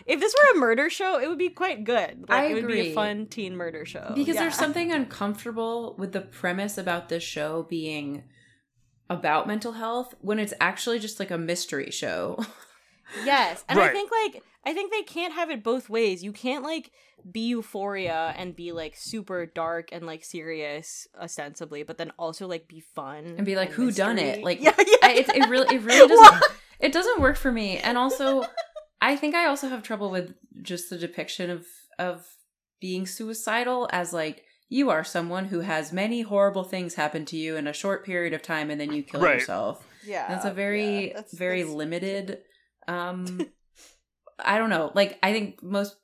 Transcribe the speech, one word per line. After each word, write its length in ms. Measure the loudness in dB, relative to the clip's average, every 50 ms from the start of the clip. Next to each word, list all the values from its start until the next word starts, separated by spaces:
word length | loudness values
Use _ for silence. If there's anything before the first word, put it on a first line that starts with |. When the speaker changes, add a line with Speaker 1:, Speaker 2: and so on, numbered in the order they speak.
| -4
Speaker 1:
If 140 | -2 -2 0
this 140 | 0 2 6
were 220 | 6 6 8 6
a 20 | 6
murder 300 | 4 4 4 2 2 0
show, 300 | -2 -2 -2 -2 -2 -2
it 80 | -2 -2
would 80 | -2
be 120 | -2 -2 -4
quite 340 | -2 -2 -4 -4 -4 -4 -2
good. 420 | -2 0 0 0 -2 -8 -8 -2
Like, 160 | 0 0 2 2
Speaker 2:
I 20 | 0
Speaker 1:
it 60 | -2
would 120 | -2 -2
be 120 | -2 -2 -2
a 60 | -2
Speaker 2:
agree. 0 |
Speaker 1:
fun 420 | -2 -2 -2 -2 -2 -4 -6 -8
teen 280 | -10 -10 -10 -10 -8 -8
murder 300 | -8 -8 -8 -10 -12 -12
show. 300 | -12 -14 -12 -10 -6 -4
Speaker 2:
Because 220 | -2 -2 0 0
there's 180 | 0 -2 -2 -2
Speaker 1:
Yeah. 20 |
Speaker 2:
something 340 | -2 -2 -2 -2 -2 -2 -2
uncomfortable 1040 | -2 -2 -4 -6 -6 -6 -6 -6 -6 -6 -8 -10 -8 -6 -6 -6 -6 -6 -8 -10 -10
with 160 | -8 -8 -6 -6
the 80 | -8
premise 560 | -10 -10 -12 -6 -4 -4 -4 -4 -4 -6 -6
about 320 | -6 -4 -4 -4 -4 -4 -6
this 140 | -6 -6 -6
show 400 | -8 -8 -6 -6 -6 -6 -6 -6
being 640 | -6 -6 -6 -6 -6 -8 -8 -8 -8 -10 -10 -14 -18 _ _ _ _ _ _ _ _ _ _ _ _ _ _ _ -8
about 380 | -8 -4 -2 0 0 0 0
mental 260 | -2 -4 -6 -6 -8 -10
health 420 | -8 -8 -6 -6 -6 -6 -8 -12 -10
when 180 | -6 -4 -4 -4
it's 140 | -4 -4 -2 -2
actually 380 | -2 -2 -2 -4 -4 -4 -4 -4
just, 200 | -4 -8 -8 -8
like, 120 | -8 -6
a 60 | -6
mystery 540 | -6 -4 -4 -4 -4 -6 -6 -6 -8 -6 -8
show. 480 | -8 -8 -6 -6 -4 -4 -6 -6 -6 -8
<laughs> 160 | -10 -10 -12 -20 -20 -20 _ _ _ _ _ _ _ -16 -12
Speaker 1:
Yes, 480 | -6 -2 2 2 2 2 0 -2 -8 -4 0
and 100 | 4 4
I 80 | 4
Speaker 3:
Right. 20 | 4
Speaker 1:
think, 220 | 2 0 -2 -2
like, 320 | -2 -2 -2 -2 -6 -10 -20 _ _ _ -8
I 80 | -6 -6
think 180 | -6 -6 -4
they 100 | -6 -6 -6
can't 300 | -8 -8 -8 -8 -6 -6
have 160 | -6 -6 -6
it 140 | -6 -6 -4
both 260 | -4 -4 -4 -4 -4
ways. 340 | -2 0 0 0 -2 -4 -8
You 80 | -12 -10
can't, 300 | -8 -6 -6 -4 -4 -6
like, 280 | -6 -6 -8 -8 -12 _ _ _ _ _ _ -18 -12
be 160 | -8 -6 -4
Euphoria 840 | -4 -4 -4 -6 -8 -8 -8 -6 -6 -6 -6 -4 -4 -2 -2 -4 -4 -6
and 180 | -8 -10 -12 -12
be, 160 | -12 -12 -10
like, 240 | -10 -10 -10 -12 -12
super 500 | -14 -14 -10 -10 -10 -8 -8 -8 -8 -8
dark 420 | -8 -6 -6 -6 -4 -4 -6 -8 -10
and, 140 | -14 -14 -12
like, 180 | -12 -14 -14 -14
serious, 840 | -14 -14 -12 -10 -8 -8 -8 -6 -8 -8 -10 -12 -14 -16 -16 -18 -18 _ -16
ostensibly, 640 | -14 -12 -12 -12 -12 -12 -12 -14 -14 -12 -10 -12 -12
but 140 | -10 -10
then 140 | -10 -10 -10 -10 -8
also, 280 | -8 -8 -8 -8 -10
like, 200 | -10 -10 -10 -12
be 120 | -16 -20 -20
fun 460 | -20 -16 -14 -12 -12 -12 -12 -14 -14 -12 -8
Speaker 2:
And 80 | -4 -4
be 100 | -2 0
like, 140 | -2 -2 -2
Speaker 1:
and 40 | -2
Speaker 2:
"Who 180 | -2 -2 0
done 280 | 0 0 0 0 0 0
it?" 240 | -2 -2 -2 -2 -2
Speaker 1:
mystery. 0 |
Speaker 2:
Like, 160 | -2 0 4
Speaker 1:
<laughs> 20 |
Yeah, 140 | 4 6 6
yeah, 180 | 6 6 8 8 8
Speaker 2:
I, 120 | 8 8 8
it, 160 | 6 2 2 4
it 80 | 4
Speaker 1:
yeah. 60 | 4
Speaker 2:
really, 280 | 4 4 4 4 4 2
it 60 | 0 2
really 240 | 8 12 12 12
Speaker 1:
<laughs> 0 |
Speaker 2:
doesn't, 240 | 12 12 12 12 12
Speaker 1:
What? 280 | 12 12 8 4 2 0 -20 -20 -6 -2
Speaker 2:
it 120 | 0 2
doesn't 300 | 2 2 2 2 2 4
work 160 | 4 2 2
for 140 | 2 0 -2
me. 260 | -2 -2 -2 -4 -4
And 200 | -2 -2 0 2
also, 460 | 2 2 0 0 0 0 0 0 0 -2 -4 -6 -8 -10 -10 -12
<laughs> 280 | -20 -20 _ _ 0
I 140 | 2 2 2
think 200 | 2 0 0 0
I 100 | 2 2
also 240 | 2 0 -2 -4 -6
have 140 | -6 -8 -8
trouble 280 | -8 -6 -4 -4 -4
with 240 | -4 -4 -6 -6 -12 _ _ -20 -20 -16
just 280 | -12 -10 -10 -8 -10 -10
the 80 | -10
depiction 520 | -8 -8 -8 -8 -8 -10 -8 -8 -8 -6 -6
of, 160 | -6 -8 -12 -18 -20 -20 -20 _ _ -6
of 260 | -6 -6 -6 -8 -12 -20 -20 _ _ _ _ _ _ _ _ -12
being 260 | -8 -6 -6 -6 -6
suicidal 800 | -8 -8 -10 -10 -10 -10 -8 -6 -4 -2 -2 -2 -2 -2 -2 -4 -2
as, 220 | -4 -4 -4 -4 -4
like, 320 | -6 -6 -6 -8 -12 _ _ _ _ _ -4
you 200 | 0 0 2 2
are 140 | 2 0 -2
someone 420 | -4 -4 -4 -4 -4 -6 -6 -6
who 160 | -4 -6 -6
has 320 | -4 -4 -4 -4 -4 -4 -4
many 280 | -4 -4 -2 -4 -4
horrible 420 | -4 -2 2 2 2 2 2 -2 -6
things 300 | -6 -6 -8 -8 -6 -4
happen 300 | -4 -4 -4 -4 -6 -8
to 120 | -8 -8
you 180 | -6 -6 -6 -6
in 120 | -6 -6
a 60 | -6 -8
short 320 | -6 -4 -4 -6 -6 -6
period 280 | -6 -4 -4 -4 -4 -6
of 80 | -6
time, 280 | -6 -6 -6 -6 -4 -6
and 120 | -6 -6
then 100 | -6 -6
you 100 | -6 -8 -8
kill 180 | -6 -2 0
Speaker 3:
Right. 40 | 2
Speaker 2:
yourself. 640 | 2 2 2 0 -2 -4 -4 -4 -4 -6 -8 -14 -20 -20 -20
Speaker 1:
Yeah, 260 | -14 -10 -8 -8 -6
Speaker 2:
That's 180 | -6 -6 -4 -4
a 60 | -6 -4
very, 560 | -4 -4 -2 -2 -2 -2 -2 -2 -4 -4 -6
Speaker 1:
yeah, 40 | -10
that's, 220 | -12 -16 -14 -10
Speaker 2:
very 260 | -6 -4 -2 -2 -2 -4
Speaker 1:
that's 0 |
Speaker 2:
limited, 800 | -4 -6 -6 -6 -6 -6 -6 -6 -6 -6 -6 -8 -10 -12 -14 -16 _ _ _ _ _ _ _ -12
um, 640 | -8 -8 -6 -6 -8 -8 -8 -8 -8 -8 -8 -8 -10
Speaker 1:
<laughs> 880 | _ _ _ _ _ -20 -20 -20 _ _ _ _ _ _ -20 -20 _ -6
Speaker 2:
I 180 | -2 0 0 0
don't 100 | 0 0
know. 220 | 0 -2 -2 0 2
Like, 240 | 2 0 0 0 -4 -2
I 100 | -2 -2
think 300 | -2 -4 -6 -10 -12 -10
most, 340 | -6 -4 -4 -4 -6 -10 _